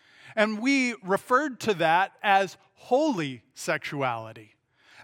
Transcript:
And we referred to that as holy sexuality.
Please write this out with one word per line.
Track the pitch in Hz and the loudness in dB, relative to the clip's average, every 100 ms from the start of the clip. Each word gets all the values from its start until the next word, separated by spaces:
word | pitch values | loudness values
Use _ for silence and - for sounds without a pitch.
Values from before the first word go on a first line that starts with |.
| _ _ - 220 | _ _ -6 0
And | 214 214 | 0 0
we | 262 277 247 226 | 0 2 0 -4
referred | 180 190 - 254 302 226 | -2 -2 2 0 0 -4
to | 220 | -4
that | 170 160 175 190 - | 0 2 2 0 -2
as | 208 196 190 - _ | 2 2 2 -6 _
holy | _ - 254 311 185 143 120 _ | _ -2 2 2 0 -6 -8 _
sexuality. | - 175 151 - 143 131 113 113 110 107 _ _ _ _ - | -10 -4 -4 -4 -4 -4 -4 -10 -18 -20 _ _ _ _ -6